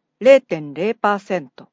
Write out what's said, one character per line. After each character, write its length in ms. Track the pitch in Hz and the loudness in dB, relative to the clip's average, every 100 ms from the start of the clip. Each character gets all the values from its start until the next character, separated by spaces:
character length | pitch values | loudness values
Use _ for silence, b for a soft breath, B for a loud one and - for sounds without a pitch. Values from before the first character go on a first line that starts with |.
| _ - | _ -2
零 180 | 240 269 | 4 4
点 340 | - 160 147 | 2 -10 -10
零 220 | 143 208 226 | -8 -8 -4
パ 200 | 208 202 | -4 -4
ー 40 | |
セ 200 | - 180 | -4 -8
ン 100 | 139 | -8
ト。 180 | - - | -20 -20